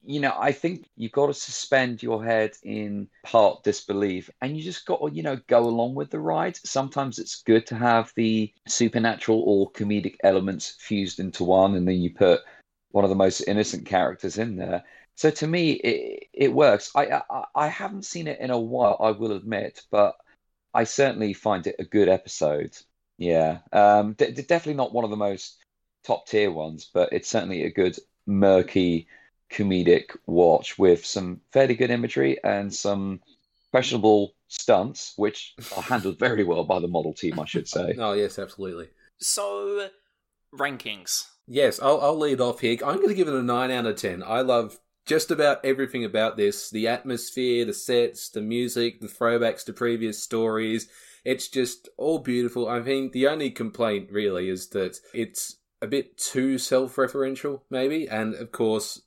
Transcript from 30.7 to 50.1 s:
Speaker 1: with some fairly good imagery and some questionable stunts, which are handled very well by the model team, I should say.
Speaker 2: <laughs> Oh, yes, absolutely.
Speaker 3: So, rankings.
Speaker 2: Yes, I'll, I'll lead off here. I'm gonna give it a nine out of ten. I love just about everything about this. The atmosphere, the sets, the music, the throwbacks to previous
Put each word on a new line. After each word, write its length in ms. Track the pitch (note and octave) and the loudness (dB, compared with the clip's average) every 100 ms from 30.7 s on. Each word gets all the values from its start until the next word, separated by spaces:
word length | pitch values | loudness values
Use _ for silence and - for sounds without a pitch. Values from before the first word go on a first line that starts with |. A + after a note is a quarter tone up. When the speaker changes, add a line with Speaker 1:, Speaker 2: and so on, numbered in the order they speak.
| - | 4
Speaker 1:
with 280 | F#2+ E2+ - | 6 6 4
some 340 | G#2 F#2 F2 _ | -6 -6 -10 _
fairly 220 | C3+ C3+ A#2 | 2 4 2
good 160 | B2 | 0
imagery 460 | A#2+ A#2+ - C3+ C3 | 0 -2 0 0 0
and 300 | G2+ G2+ G2+ | 0 -2 -4
some 480 | - G2+ G2 G2 F#2+ _ _ _ _ _ | -4 -2 -2 -4 -8 _ _ _ _ _
questionable 600 | B2+ B2+ A#2+ G#2+ G#2+ G2+ _ _ | 0 0 2 6 6 4 _ _
stunts, 640 | - - G2+ A2 C3+ - - | -8 2 4 2 -8 -14 -4
which 380 | G#2 - - - A2+ F#2+ | -4 -4 -16 -18 -12 -10
are 60 | |
handled 360 | - B2+ F#2+ E2+ | -4 -2 -2 -2
very 240 | B2 A2 | 0 0
well 220 | F#2 E2+ D#2+ | 0 0 0
by 140 | F#2 | -2
the 80 | F2 | 0
model 240 | E2+ D#2 | -4 -4
team, 260 | D2+ E2+ D#2 | -6 -6 -6
I 60 | D2+ | -6
should 240 | - - | -8 -6
say. 260 | - F2+ E2+ | -4 -4 -4
Speaker 2:
<laughs> 40 | |
Oh, 120 | A2 | -2
yes, 240 | G2+ G2+ - | -2 -2 -6
absolutely. 520 | F#2+ - F#2+ F2 D#2+ _ _ _ | -14 -12 -12 -12 -16 _ _ _
Speaker 3:
So, 680 | - - G3+ G3+ G3+ G3+ G3 _ _ _ _ _ _ | -6 -4 -4 -6 -6 -6 -8 _ _ _ _ _ _
rankings. 760 | C3+ C#3 C3 A#2 G2+ F2 - - _ - | -6 -6 -6 -12 -12 -6 -6 -8 _ -6
Speaker 2:
Yes, 320 | B2 C3 - | 2 2 2
I'll, 200 | C#3 D3 | 2 4
I'll 160 | C#3+ D#3 | 2 0
lead 240 | D3+ B2+ | 0 2
off 180 | B2 A2+ | 0 0
here. 160 | A#2+ A#2 C3+ | 0 0 0
I'm 160 | F#3+ | 2
gonna 120 | G4 | 2
give 140 | F#3+ E3+ | 2 0
it 60 | |
a 100 | C3 | 0
nine 280 | B2 B2 B2+ | 0 -2 0
out 140 | B2+ A#2 | -2 -2
of 100 | G#2 | -4
ten. 260 | G#2 F2+ F2+ | -6 -6 -4
I 160 | A#2 | -2
love 360 | C3 A#2+ A2 - _ _ - | 2 0 0 -10 _ _ -2
just 240 | D#3 D3+ | -2 0
about 340 | D#3 D3 C3+ | 2 2 2
everything 400 | C3+ C3 C3 B2+ | 0 -2 -2 -4
about 340 | A2 G#2+ A2 A2 | -4 0 -2 2
this. 320 | G#2 - - | 0 0 -8
The 160 | G#2+ A2 | -4 -2
atmosphere, 800 | A#2+ C3+ A#2+ - - B2+ A#2+ A2+ | -2 -4 -8 -6 -4 0 0 0
the 80 | |
sets, 560 | G2+ - A#2+ A#2+ - - | -4 0 0 0 -4 -12
the 120 | A2 | -8
music, 580 | G#2+ A#2 B2 A#2+ A#2 - | -6 -4 -4 -2 -4 -4
the 60 | G#2 | -16
throwbacks 560 | - A#2 A#2 A#2 - - | -2 0 2 0 -2 -10
to 80 | |
previous 480 | G2 A#2+ A#2 A2+ | -4 -2 -2 -4